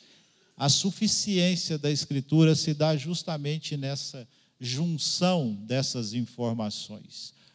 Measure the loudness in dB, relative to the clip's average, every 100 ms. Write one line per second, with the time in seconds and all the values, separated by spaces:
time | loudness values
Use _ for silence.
0 | _ _ _ _ _ -2 2 4 2 0
1 | 0 0 0 2 2 2 -2 -2 0 -2
2 | -2 -4 2 6 8 6 2 2 2 2
3 | -2 -6 -6 -6 -4 -4 -6 -6 -6 -6
4 | -8 -12 -18 _ _ _ -6 -2 -2 0
5 | -2 2 2 4 0 -4 -2 -2 0 -4
6 | -4 -4 -6 -4 -4 -2 -4 -6 -10 -14
7 | -16 -16 -16 -18 _